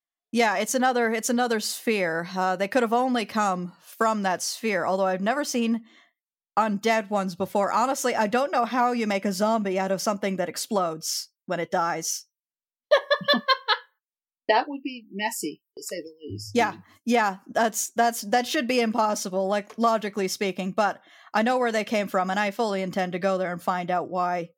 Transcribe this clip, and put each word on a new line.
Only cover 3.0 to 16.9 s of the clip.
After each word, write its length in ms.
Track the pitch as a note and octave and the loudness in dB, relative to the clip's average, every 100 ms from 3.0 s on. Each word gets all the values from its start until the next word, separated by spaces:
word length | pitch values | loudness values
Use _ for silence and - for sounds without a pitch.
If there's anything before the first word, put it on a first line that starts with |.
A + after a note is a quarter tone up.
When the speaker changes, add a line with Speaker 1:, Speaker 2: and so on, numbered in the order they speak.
| C4 B3 | 2 0
Speaker 1:
come 480 | G#3 A3 G#3 F3+ F3+ - | -2 0 0 0 -4 -10
from 420 | - - A3+ G#3+ | -12 -2 0 2
that 200 | F#3+ E3+ | 0 -2
sphere, 420 | - - A3+ F#3+ | -4 -4 -2 0
although 220 | D3 F#3+ F#3+ | 0 0 0
I've 140 | F#3 | 0
never 240 | G3 C4+ | 0 -2
seen 400 | C#4+ B3 A3+ A3+ - - _ _ _ _ _ - | -2 0 0 0 -4 -20 _ _ _ _ _ 0
undead 540 | A3 G3 A3+ A3 G3+ | 0 2 2 2 0
ones 240 | G#3 F#3+ | -2 -2
before. 380 | E3+ F#3+ G3+ G3 | -4 -2 2 2
Honestly, 420 | G3+ B3+ C4+ B3+ | 2 2 0 0
I 120 | A3+ G#3+ | 0 2
don't 240 | A#3+ C#4 | 2 2
know 120 | C4+ | 0
how 280 | A#3+ B3 B3 | 2 2 2
you 140 | B3 G#3+ | 2 0
make 160 | G3 | 0
a 80 | G#3 | 0
zombie 460 | F#3 G#3+ A3+ G3+ F#3 | 0 2 2 0 0
out 120 | F#3+ | 0
of 100 | F#3+ | 0
something 360 | A3+ G3+ G3+ F#3 | -2 -2 -2 -2
that 120 | F3 | -4
explodes 840 | - - G3+ F3 D#3+ - - - _ - | -6 -2 0 0 -2 -6 -6 -8 _ -6
when 120 | E3+ | -4
it 100 | E3+ | -2
dies. 560 | F3+ E3+ D#3+ E3 - - _ _ _ _ _ - | 0 0 -2 -4 -6 -8 _ _ _ _ _ 2
Speaker 2:
<laughs> 40 | C#5 - C#5+ - D5 - C5 - B4+ - _ _ _ _ _ - | 2 4 0 2 2 2 0 0 -4 -4 _ _ _ _ _ 2
That 200 | A3 D4 | 2 2
would 140 | C#4 | -6
be 240 | C#4+ B3+ G#3+ | -10 -10 -10
messy, 520 | G3 G#3+ - D#3+ - _ - | -6 -6 -4 -8 -10 _ -16
to 60 | |
say 200 | - F3+ | -10 -10
the 100 | D#3 D#3+ | -10 -14
least. 280 | D#3 G#2 G#2 | -12 -12 -4
Speaker 1:
Yeah, 200 | A#3+ G#3+ F3 - | 0 0 -2 -16